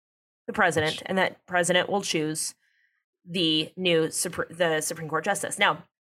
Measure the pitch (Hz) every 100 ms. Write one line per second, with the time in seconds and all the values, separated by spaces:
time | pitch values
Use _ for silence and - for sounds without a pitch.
0 | _ _ _ _ - 214 185 160 156 -
1 | - 190 180 - - 175 175 180 - 202
2 | - 165 156 156 - - _ _ _ _
3 | _ _ 180 175 160 156 156 - 185 165
4 | 156 - 185 170 - 165 170 156 156 160
5 | 156 160 202 202 - - 196 160 - _